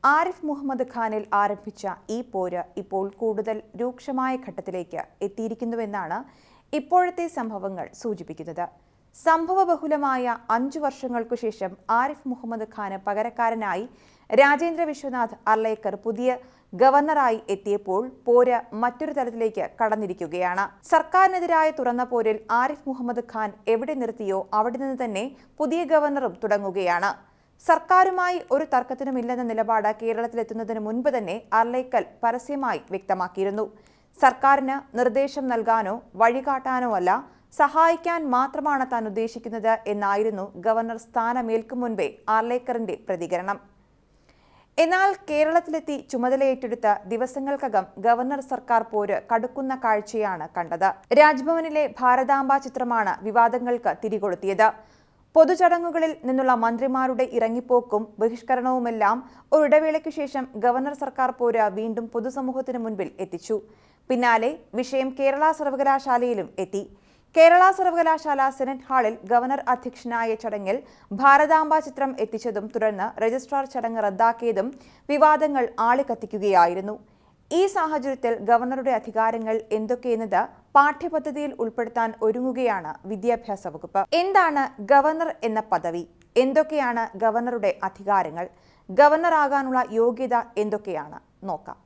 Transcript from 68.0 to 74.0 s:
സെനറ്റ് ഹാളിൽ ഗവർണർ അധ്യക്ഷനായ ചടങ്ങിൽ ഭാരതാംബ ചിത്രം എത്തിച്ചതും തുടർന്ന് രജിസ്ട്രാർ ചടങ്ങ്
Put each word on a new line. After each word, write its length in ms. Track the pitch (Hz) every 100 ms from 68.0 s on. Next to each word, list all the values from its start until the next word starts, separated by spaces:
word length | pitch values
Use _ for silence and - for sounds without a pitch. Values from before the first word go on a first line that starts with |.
| 330 311 311 277 269 269
സെനറ്റ് 300 | 262 269 -
ഹാളിൽ 260 | 262 226 226 -
ഗവർണർ 300 | 240 254 277 262
അധ്യക്ഷനായ 640 | 247 254 254 240 233 226 220
ചടങ്ങിൽ 340 | 226 208 190 233 277 - _ 202
ഭാരതാംബ 520 | 277 277 302 320 311 311 311
ചിത്രം 240 | 269 277 262
എത്തിച്ചതും 440 | 214 220 240 208 208
തുടർന്ന് 320 | 226 214 208 202 -
രജിസ്ട്രാർ 420 | 226 247 262 277 269
ചടങ്ങ് 300 | 269 226 226